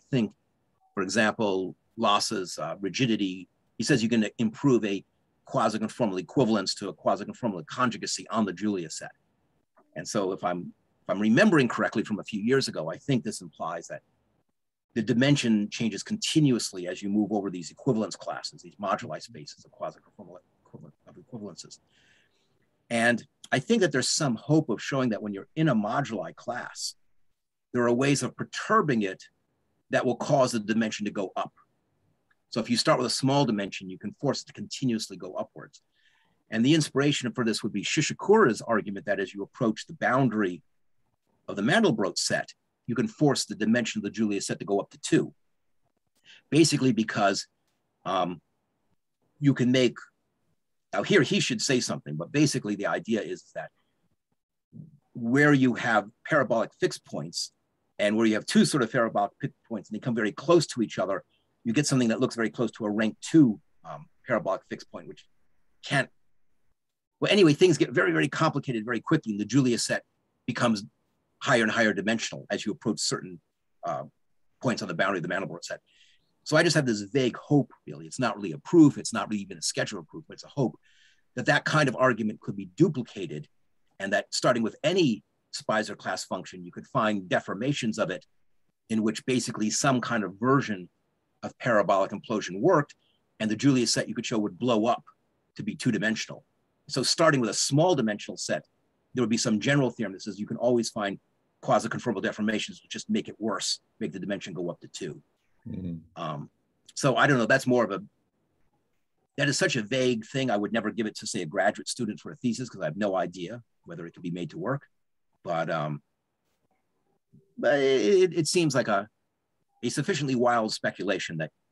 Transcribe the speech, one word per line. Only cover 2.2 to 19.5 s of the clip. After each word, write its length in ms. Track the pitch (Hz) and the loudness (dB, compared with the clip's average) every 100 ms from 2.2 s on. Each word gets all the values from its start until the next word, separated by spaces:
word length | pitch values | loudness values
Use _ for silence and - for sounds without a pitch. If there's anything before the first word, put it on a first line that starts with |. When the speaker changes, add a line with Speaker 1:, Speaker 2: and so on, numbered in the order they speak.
| - 104 87 - | 0 -4 -6 -8
Speaker 1:
uh, 180 | 78 90 | -8 -6
rigidity, 680 | 95 87 131 107 95 92 90 _ _ - | -6 -2 0 0 -2 -6 -14 _ _ -6
he 60 | |
says 180 | 113 135 | 0 2
you 80 | 110 | 2
can 180 | 117 104 - | 2 0 0
improve 480 | 110 - 143 120 | -4 0 2 2
a 180 | 104 95 - _ _ _ - | 2 -4 -8 _ _ _ -6
quasi-conformal 720 | 135 113 107 107 - 113 92 | -2 0 0 -4 -2 -2 -2
equivalence 540 | 85 - 110 110 92 | -2 2 2 2 0
to 160 | - 98 | -4 -8
a 20 | |
quasi-conformal 720 | 85 120 98 104 - 117 92 78 | -4 -2 -2 -4 -6 -4 -4 -8
conjugacy 640 | - 123 - - - - | -2 -2 -2 -6 -8 -4
on 160 | 107 | -2
the 80 | 101 | -2
Julia 380 | 87 104 98 80 | -2 -2 -2 -4
set. 220 | - - - _ _ _ _ _ _ _ - | -10 -14 -16 _ _ _ _ _ _ _ -12
And 100 | 87 | -6
so 260 | 110 92 | -4 -2
if 120 | 92 | -4
I'm, 300 | 87 90 90 - _ _ | -4 -4 -8 -14 _ _
if 60 | - | -6
I'm 100 | 98 | 0
remembering 500 | 107 127 214 160 120 | 4 6 6 6 4
correctly 360 | - 95 113 | 0 -2 -2
from 160 | 92 98 | -2 -4
a 40 | |
few 180 | - 104 | -6 -4
years 260 | 110 135 127 | 0 2 0
ago, 220 | 90 80 | -4 -6
I 80 | - | -6
think 260 | - 127 | -2 -2
this 160 | 110 - | -2 -8
implies 480 | 87 - 82 85 - | -12 -10 -8 -8 -10
that 140 | 67 _ _ _ _ _ _ _ _ _ | -16 _ _ _ _ _ _ _ _ _
the 80 | 120 | -4
dimension 680 | 107 117 135 143 120 107 104 | 0 2 4 4 4 2 0
changes 320 | - 113 98 | -2 -4 -4
continuously 840 | - 107 - 160 147 117 - 95 87 | -6 -6 -2 2 4 4 -2 -8 -8
as 140 | 92 | -8
you 80 | 101 | -2
move 240 | 104 98 | 0 0
over 160 | 107 95 | 0 -4
these 220 | 90 80 | -6 -12
equivalence 460 | - - 110 98 - | -6 -2 -2 -4 -8
classes, 440 | - 73 - 76 | -10 -10 -12 -16
these 140 | - | -20
moduli 480 | - 101 104 - 80 | -8 -4 -4 -4 -12
spaces 420 | - 117 73 | -14 -18 -18